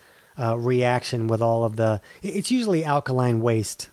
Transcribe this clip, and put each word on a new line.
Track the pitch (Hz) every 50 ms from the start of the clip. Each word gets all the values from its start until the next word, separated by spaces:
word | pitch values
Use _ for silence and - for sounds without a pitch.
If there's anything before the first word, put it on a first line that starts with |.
| - - - - _ _ _ -
uh, | 123 113 117
reaction | 117 117 123 127 123 123 123 123 123 - - - 120 113
with | 113 113 110 117
all | 117 117 113 117
of | 113 107
the," | 110 113 110 107 104 - - - - -
i-, |
it's | 196 165 202 - -
usually | 247 254 233 214 185 160 160
alkaline | 151 143 147 139 - 131 127 127 123 117 113 113
waste | 120 117 113 104 - - - - -